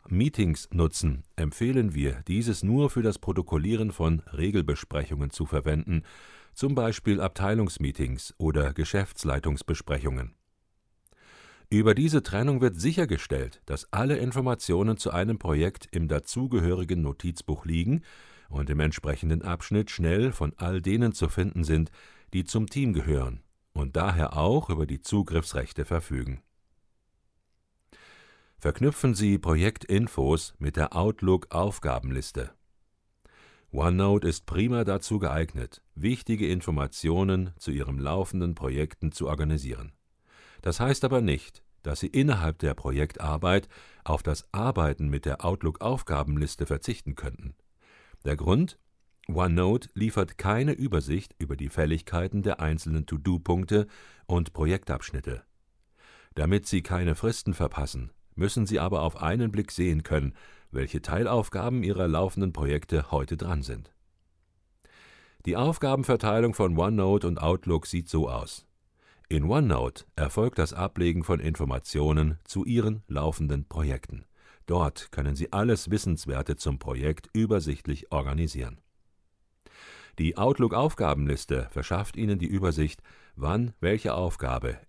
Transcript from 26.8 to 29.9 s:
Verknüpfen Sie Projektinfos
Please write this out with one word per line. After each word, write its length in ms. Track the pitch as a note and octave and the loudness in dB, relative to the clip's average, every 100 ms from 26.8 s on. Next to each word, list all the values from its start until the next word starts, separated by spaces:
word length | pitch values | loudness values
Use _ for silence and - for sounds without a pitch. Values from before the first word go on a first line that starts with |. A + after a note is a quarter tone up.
| _ _ _ _ _ _ _ _ _ _ _ - - - - _ _ - | _ _ _ _ _ _ _ _ _ _ _ -20 -20 -20 -20 _ _ -4
Verknüpfen 580 | - - C3 - C3 G2+ | -2 2 2 4 2 4
Sie 220 | G#2 G2 | 4 4
Projektinfos 1160 | F2 D#2+ F#2+ - - | 4 4 4 0 -2